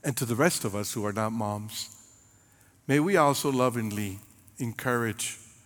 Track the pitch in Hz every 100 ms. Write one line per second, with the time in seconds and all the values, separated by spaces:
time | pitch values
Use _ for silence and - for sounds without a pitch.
0 | 151 120 123 117 165 - 110 98 104 117
1 | 104 104 110 113 104 104 110 - - -
2 | - _ _ _ _ _ _ _ - 139
3 | 170 190 147 139 147 131 127 120 110 104
4 | 104 98 - - - - 123 110 131 120
5 | 117 104 - - - -